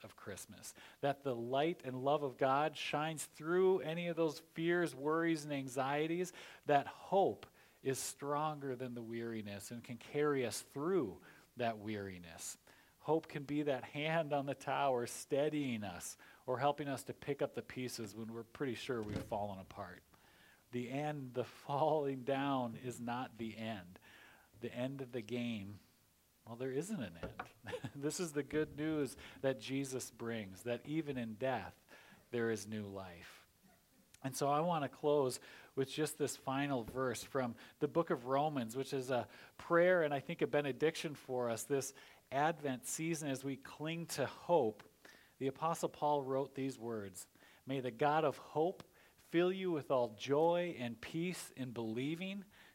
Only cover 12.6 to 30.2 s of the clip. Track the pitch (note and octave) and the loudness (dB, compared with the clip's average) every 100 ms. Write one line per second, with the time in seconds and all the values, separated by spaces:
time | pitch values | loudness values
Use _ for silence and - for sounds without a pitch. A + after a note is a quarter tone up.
12.6 | - - - _ - D#3+ - D#3 C#3 D3 | -18 -20 -20 _ 0 0 0 -8 -4 -2
13.6 | D3 C3 - D3 D3+ D#3+ D3+ C#3+ C#3 C3+ | 0 0 -2 -4 0 0 2 0 0 -4
14.6 | - C#3 C#3 B2+ A#2+ - - C#3 D3+ D3+ | -2 2 2 2 0 -6 -2 2 2 2
15.6 | C#3 A#2 G2+ F2 - - - - - B2 | -2 -2 -4 -8 -10 -12 -18 -16 -4 2
16.6 | C#3 C#3+ C#3+ C3 - B2+ - C#3+ C#3+ - | 2 2 -2 -6 -6 -10 -6 -2 -2 -4
17.6 | A2 - B2+ - A2 G#2 A2 A2+ A2 - | -10 -6 -6 -6 -8 -8 -10 -10 -12 -6
18.6 | C#3+ A2+ - A#2+ G#2+ G#2 - A2 G#2 F#2+ | -4 -4 -2 -4 -2 -4 -2 -4 -4 -6
19.6 | F#2 - F#2 F2+ _ - - - - - | -10 -10 -10 -12 _ -20 -20 -20 -20 -20
20.6 | _ B2 B2 C3 D3+ D3 B2+ B2 A#2 - | _ -6 -4 -2 -2 -4 -4 -4 -4 -6
21.6 | - C#3 D3+ D#3 C#3+ C3+ A#2+ C3+ C#3 C3+ | -4 2 4 4 2 -2 0 0 2 0
22.6 | A#2+ A2+ B2+ A2+ A#2 A#2+ A#2 A2 A2+ G#2 | 0 -4 -8 -6 -4 -4 -6 -6 -8 -6
23.6 | A2 G#2+ F2 F#2 - - - - - G#2 | -6 -6 -10 -18 -20 -20 -20 -20 -20 -10
24.6 | A#2 - B2+ C#3 C3 B2 G#2+ A#2+ A#2+ A2+ | -8 -4 -4 -4 -6 -6 -4 -4 -2 -4
25.6 | G2 G2+ - _ _ _ _ _ - A#2 | -6 -12 -18 _ _ _ _ _ -16 -6
26.6 | C3 C3 F3 G#3+ G#2 E2+ F2 - - - | -4 -2 -2 -4 -6 -6 -12 -10 -12 -12
27.6 | - A#4+ - C#3+ C#3+ D3+ F3 D3 C3+ D3+ | -8 -6 -6 -4 -4 -2 -2 -2 -2 0
28.6 | D3+ C#3 D#3 D#3 C3+ - - - C3+ C3 | -2 -2 -2 0 0 -4 -16 -2 0 0
29.6 | A2 C3+ C#3 B2+ - - | -2 -2 -2 -4 -6 -8